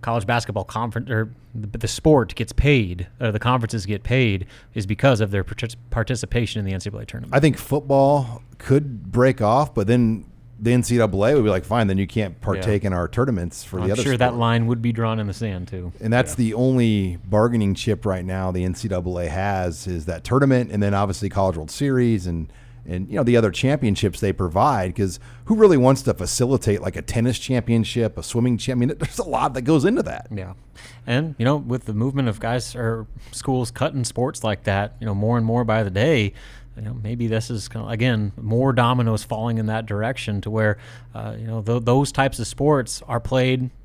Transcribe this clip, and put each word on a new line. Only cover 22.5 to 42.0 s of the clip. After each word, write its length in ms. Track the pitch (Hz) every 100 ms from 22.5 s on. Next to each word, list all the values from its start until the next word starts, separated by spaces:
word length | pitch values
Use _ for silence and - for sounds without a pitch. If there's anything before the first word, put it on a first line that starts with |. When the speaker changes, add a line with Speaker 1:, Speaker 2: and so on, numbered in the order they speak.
| - - -
Speaker 2:
and, 240 | - 90 95
you 80 | 190
know, 60 |
the 160 | 120 120
other 120 | 110
championships 680 | 87 127 147 117 98 104 82
they 140 | 104
provide, 600 | 92 92 82 123 113 92
'cause 240 | 87 98 87 - - -
who 100 | 220
really 220 | 214 156
wants 240 | 127 135
to 100 | -
facilitate, 720 | 101 87 - 123 131 - 101
like, 120 | -
a 60 | -
tennis 380 | - 120 117 120
championship, 800 | - 127 117 117 107 120 110 110
a 40 |
swimming 360 | - 117 123 120
champ-, 180 | - 127
I 40 |
mean, 120 | 123 -
there's 200 | 151 -
a 80 | 190
lot 280 | 127 139
that 80 | 127
goes 240 | 123 156 156
into 160 | 262
that. 240 | - - -
Speaker 1:
Yeah. 220 | 107 92 92 - - - - -
And, 300 | 120 160 143
you 80 | 117
know, 100 | 147
with 300 | 123 123 -
the 80 |
movement 340 | 107 127 139 127
of 100 | 107
guys 380 | 113 120 117 120
or 300 | 113 113 107 - -
schools 380 | - - 127 120
cutting 340 | - 147 139
sports 400 | 120 - 127 -
like 200 | 110 104
that, 320 | - 98 101 -
you 60 | 110
know, 80 |
more 240 | 101 107 120
and 80 | 110
more 180 | 117
by 180 | 117 110
the 80 | 104
day, 440 | 92 131 147 101 - - - - -
you 100 | 107
know, 100 | 120
maybe 240 | 107 120 117
this 240 | 110 113
is 180 | 117 -
kinda, 180 | 113 104
again, 440 | 110 127 113 104 -
more 320 | 110 117 135
dominoes 500 | 123 120 123 113 110
falling 360 | - 110 117 113
in 80 | 107
that 180 | 110
direction 560 | 113 104 113 113 - 104
to 100 | 101
where, 280 | 110 107 101 - - -
uh, 200 | 113 110 110
you 80 | 113
know, 140 | 113
th-, 240 | 107 120
those 260 | 117 127